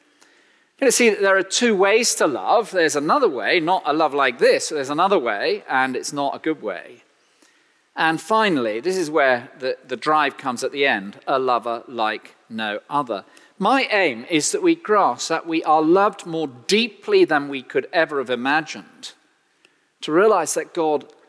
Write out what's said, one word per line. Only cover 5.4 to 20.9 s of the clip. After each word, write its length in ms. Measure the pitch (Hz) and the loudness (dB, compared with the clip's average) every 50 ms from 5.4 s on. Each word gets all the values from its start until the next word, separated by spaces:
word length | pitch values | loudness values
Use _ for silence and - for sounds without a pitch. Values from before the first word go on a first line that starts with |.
| 120 156 196 208 - - | -2 -4 -4 -4 -6 -4
and 280 | 147 131 131 131 127 | -2 0 0 0 -2
it's 160 | 120 - - 151 | -6 -8 -8 -6
not 240 | 143 143 139 - | -4 -4 -4 -4
a 20 | 127 | -4
good 220 | - 160 160 135 123 | -4 -4 -4 -4 -6
way. 400 | 104 92 82 - - 123 117 _ _ _ _ _ _ _ _ _ _ _ _ _ _ _ _ _ _ - | -8 -8 -10 -12 -18 -20 -20 _ _ _ _ _ _ _ _ _ _ _ _ _ _ _ _ _ _ -6
And 240 | - 170 165 160 156 | -2 0 0 0 -2
finally, 580 | - - 220 220 220 208 175 139 120 110 104 113 | -2 0 0 2 2 2 2 0 0 -2 -4 -4
this 180 | 127 175 185 | -4 -4 -2
is 140 | 185 175 147 | -2 -2 -2
where 400 | 156 160 139 131 127 120 120 135 - - | 0 2 2 4 2 2 -2 -6 -14 -10
the, 180 | 131 131 120 - - | -6 -6 -6 -8 -8
the 120 | - 131 | -10 -10
drive 400 | 117 - 151 156 156 147 139 127 | -6 -2 0 0 2 0 0 -2
comes 260 | - - 139 123 113 - | -6 -6 -6 -6 -4 -6
at 80 | 165 | -6
the 160 | - 143 143 | -2 0 0
end, 320 | 139 123 104 98 101 101 - - | 0 0 0 -4 -8 -14 -12 -6
a 120 | - 147 135 | -2 -2 0
lover 440 | 131 127 123 113 107 117 117 117 - - | 0 0 0 0 -2 -4 -8 -8 -8 -10
like 480 | 131 113 110 107 107 101 - - - _ _ - | -6 -4 -4 -2 -4 -6 -10 -16 -20 _ _ -14
no 300 | 113 110 110 107 104 104 - - | -10 -8 -6 -6 -6 -8 -8 -6
other. 360 | 147 143 143 120 110 95 - _ _ - _ _ _ - | -4 -4 -4 -4 -6 -8 -10 _ _ -20 _ _ _ -4
My 300 | - 208 254 269 254 - | 0 0 2 0 0 0
aim 340 | 202 202 190 160 120 110 123 - | 0 2 2 0 0 -4 -6 -2
is 220 | 175 151 143 - - | -2 0 0 0 -2
that 100 | 175 170 | 0 2
we 140 | 175 165 | 2 2
grasp 540 | 160 - - 214 208 185 143 123 127 - - | 0 0 0 2 2 2 2 0 -2 -4 -4
that 180 | 165 156 - 170 | -4 -4 -4 -2
we 160 | 165 160 - | -4 -2 0
are 180 | 165 151 156 156 | 2 2 4 4
loved 440 | 156 170 196 202 214 190 - - | 4 4 4 4 2 0 -4 -10
more 200 | 180 165 160 160 | -8 -6 -6 -6
deeply 800 | 143 127 123 120 - 190 214 233 233 - - - - 208 190 180 | -6 -8 -10 -4 0 0 0 0 0 -4 -10 -4 2 4 4 4
than 240 | 156 156 147 143 143 | 4 2 0 -2 -2
we 140 | 139 135 123 | -8 -10 -8
could 260 | - - 143 131 - - | -6 -4 -4 -4 -2 0
ever 260 | 175 165 151 151 139 | 0 0 0 0 -4
have 120 | 127 113 | -4 -4
imagined. 840 | 127 117 120 135 143 156 156 151 - 113 85 - - - - - - _ _ _ _ _ _ _ _ _ _ _ _ _ _ _ _ _ - | -4 -4 -2 0 0 0 -2 -4 -10 -16 -16 -20 -20 -20 -20 -20 -20 _ _ _ _ _ _ _ _ _ _ _ _ _ _ _ _ _ -6
To 100 | - 151 | 0 2
realize 420 | 170 202 220 214 185 160 147 - | 4 4 4 4 2 0 -2 -4
that 200 | 165 156 156 - | -6 -6 -6 -4
God 380 | 165 160 156 | -2 0 0